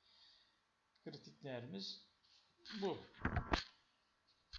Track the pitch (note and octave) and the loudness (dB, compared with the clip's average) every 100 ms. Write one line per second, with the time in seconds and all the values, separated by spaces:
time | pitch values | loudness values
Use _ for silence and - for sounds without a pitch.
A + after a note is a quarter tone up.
0 | - - - - - _ _ _ _ _ | -20 -20 -20 -20 -20 _ _ _ _ _
1 | - D3 - - C#3+ B2+ B2 F#3+ G3 - | -10 -10 -12 -10 -4 -4 -2 -4 -4 -6
2 | - _ - - - _ - A3 G3 D#3 | -12 _ -20 -20 -20 _ -8 0 2 2
3 | - - - - - - - - _ _ | -4 2 4 4 4 2 0 -10 _ _
4 | _ _ _ _ _ | _ _ _ _ _